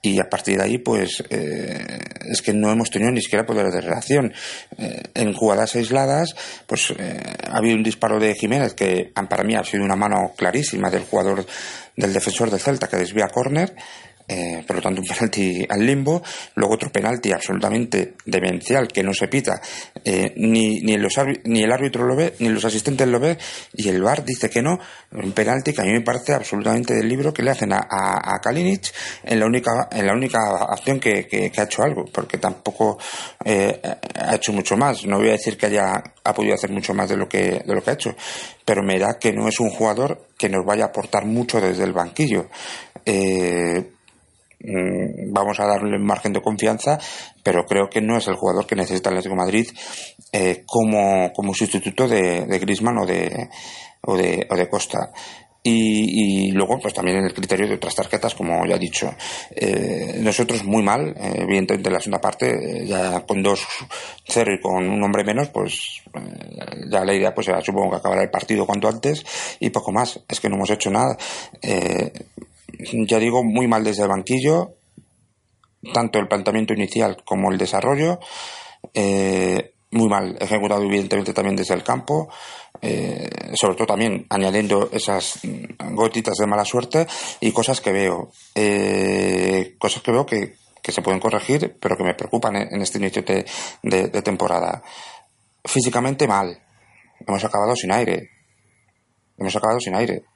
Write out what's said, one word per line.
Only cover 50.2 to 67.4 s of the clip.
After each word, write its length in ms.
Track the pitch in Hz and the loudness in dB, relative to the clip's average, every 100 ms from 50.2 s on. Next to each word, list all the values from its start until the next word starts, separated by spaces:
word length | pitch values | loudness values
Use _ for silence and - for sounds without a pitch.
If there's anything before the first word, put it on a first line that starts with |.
| - | -6
eh, 320 | 104 92 - - | 0 2 0 0
como, 680 | 117 110 107 98 95 90 | 2 4 4 4 4 2
como 220 | - 101 | -2 -4
sustituto 540 | 95 107 101 101 - 127 | 0 0 0 -4 0 2
de, 360 | 110 90 87 - | 4 2 0 0
de 120 | 95 | -2
Griezmann 400 | 95 98 113 117 | 0 0 0 0
o 80 | 92 | 0
de, 420 | 92 85 87 - - - - - _ | 0 -2 -4 -10 -12 -16 -16 -20 _
o 140 | - 92 | -2 0
de, 300 | 92 87 - | 2 0 -2
o 60 | 90 | 0
de 120 | 90 | 0
Costa. 440 | 101 - - - - - - - _ 123 | -2 -2 -4 -4 -8 -18 -18 -20 _ 2
Y, 800 | 113 110 107 107 113 104 95 98 | 4 4 2 2 2 2 2 2
y 40 | |
luego, 260 | 95 95 131 | 2 2 0
pues 160 | 104 | -2
también 240 | 95 92 95 | -2 0 2
en 60 | |
el 100 | 95 | 0
criterio 320 | - 95 95 104 | -2 -2 0 0
de 80 | |
otras 220 | 104 - - | -2 -4 -4
tarjetas, 400 | 98 107 113 - | -2 -2 -2 -2
como 280 | 87 85 87 | -2 0 2
ya 100 | 92 | 0
he 20 | |
dicho. 340 | 90 - - - - - - | -2 -4 -4 -6 -12 -12 -10
Eh, 640 | - 104 101 95 - - - | -4 0 0 -2 -4 -4 0
nosotros 420 | 110 104 120 120 | 0 2 0 0
muy 180 | 101 110 | 2 2
mal, 280 | 101 113 151 | 4 2 0
eh, 300 | - 98 95 | -4 -4 -2
evidentemente 500 | 92 98 92 101 95 | 2 2 2 0 2
en 40 | |
la 60 | 90 | 0
segunda 220 | 104 98 | -2 -2
parte, 300 | 101 - 123 | -2 0 0
eh, 360 | 117 - 87 - | 0 -4 -6 -4
ya 400 | 95 92 90 - | -2 0 -2 -2
con 160 | 98 | 0
dos 240 | 98 98 - - 131 - - - - | 2 2 -2 -10 -10 -12 -14 -16 -2
cero 240 | 117 107 95 | 2 2 2
y 40 | |
con 280 | - 92 92 | 0 0 0
un 140 | 104 | 2
hombre 220 | 101 104 | 2 2
menos, 240 | 101 110 147 | 2 0 0
pues, 540 | - - - - - - | -2 -4 -4 -8 -12 -16
eh, 720 | - 50 50 50 50 - - 73 | -14 -14 -14 -16 -14 -12 -12 -2
ya 160 | 98 | 0
la 80 | 95 | 2
idea, 220 | 101 98 | 2 2
pues, 140 | 95 | 0